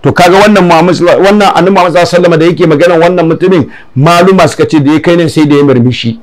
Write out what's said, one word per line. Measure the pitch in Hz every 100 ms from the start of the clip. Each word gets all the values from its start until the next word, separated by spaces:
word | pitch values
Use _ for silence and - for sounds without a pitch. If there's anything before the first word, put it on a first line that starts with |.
To | 143
kaga | 127 180 190
wannan | 208 208 175
Muhammad | 165 180 151
sallallahu, | 175 147 190
wannan | 208 196 -
Annabi | 180
Muhammad | 190 180
sallallahu | 170 170 175
alaihi |
wasallam | 180 165
da | 165
yake | 165 170
maganan | 151 175 170
wannan | 170 180 165
mutumin, | 165 180 185 117 - - 127
maluma | 151 175 185 190 156
suka | - 151
ce | 160
da | 139
ya | 156
kai | 175 175
nan | 165
sai | - 147
da | 143
ya |
murmushi. | 143 127 120 123 117 113